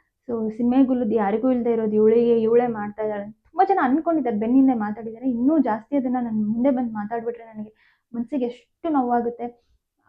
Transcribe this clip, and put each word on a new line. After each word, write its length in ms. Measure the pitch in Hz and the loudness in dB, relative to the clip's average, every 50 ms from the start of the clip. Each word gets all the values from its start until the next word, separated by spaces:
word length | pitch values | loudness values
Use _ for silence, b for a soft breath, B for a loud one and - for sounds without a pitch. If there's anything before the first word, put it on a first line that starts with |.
| b b b _ _ - | b b b _ _ -8
So 240 | 233 226 220 220 | -6 -6 -4 -6
ಸಿಮೆಗುಲುದ್ 640 | 220 220 240 240 247 262 269 247 262 247 247 208 220 | -4 -2 0 2 4 4 4 4 2 0 0 0 0
ಯಾರಿಗೂ 380 | 226 208 196 208 226 226 262 | 0 0 0 0 0 2 2
ಇಲ್ದೇ 220 | 254 247 233 240 233 | 0 2 0 0 0
ಇರೋದು 180 | 226 220 214 | 0 0 0
ಇವಳಿಗೆ, 500 | 208 214 214 220 226 233 240 233 233 233 | 2 4 4 6 6 6 4 4 4 2
ಇವಳೇ 260 | 220 220 233 240 240 240 | 2 4 4 4 2 2
ಮಾಡ್ತಾ 360 | 226 214 208 208 208 - 214 | -2 -4 -6 -10 -8 -6 -6
ಇದ್ದಾಳೆ. 280 | 214 208 202 202 214 | -4 -4 -6 -8 -12
ತುಂಬಾ 340 | 214 _ _ _ - 330 381 | -14 _ _ _ 0 0 2
ಜನ 140 | 381 392 370 | 2 2 0
ಅನ್ಕೊಂಡಿದ್ದಾರೆ, 540 | 311 240 262 320 311 339 330 311 254 240 220 | 2 2 0 0 0 0 -2 0 0 -2 -2
ಬೆನ್ನಿಂದೆ 380 | 202 220 233 254 269 269 262 254 | -2 -2 2 4 4 6 4 4
ಮಾತಾಡಿದ್ದಾರೆ. 560 | 226 208 208 214 233 220 226 220 226 247 269 | 2 -2 -4 -6 -8 -10 -12 -12 -6 -6 -4
ಇನ್ನೂ 280 | 240 233 240 277 320 320 | -2 0 2 2 2 2
ಜಾಸ್ತಿ 380 | 254 240 214 226 220 - 285 | 0 -2 -4 -4 -6 -4 -4
ಅದನ್ನ 220 | 285 247 262 240 254 | -2 -2 -2 -2 -2
ನನ್ 280 | 240 233 220 214 214 208 | -4 -4 -2 -2 -2 -2
ಮುಂದೆ 200 | 226 233 247 285 | -2 0 2 0
ಬಂದು 240 | 262 254 254 233 220 | 2 0 -2 -6 -6
ಮಾತಾಡ್ಬಿಟ್ರೆ 520 | 214 208 208 233 233 226 233 240 233 226 | -8 -8 -6 -8 -6 -6 -6 -10 -10 -12
ನನಗೆ 560 | 226 220 214 214 214 _ _ _ _ _ _ _ _ - | -18 -14 -14 -14 -16 _ _ _ _ _ _ _ _ -8
ಮನ್ಸಿಗೆ 320 | 233 240 240 302 285 247 | -8 -8 -6 -4 -4 -4
ಎಷ್ಟು 440 | 240 240 - _ _ _ _ - 339 | -4 -6 -10 _ _ _ _ -6 -2
ನೋವಾಗುತ್ತೆ 720 | 302 277 247 240 240 240 233 233 240 - 233 240 240 _ _ _ _ _ _ _ _ _ _ | 0 0 0 2 0 0 0 -2 -6 -6 -10 -12 -12 _ _ _ _ _ _ _ _ _ _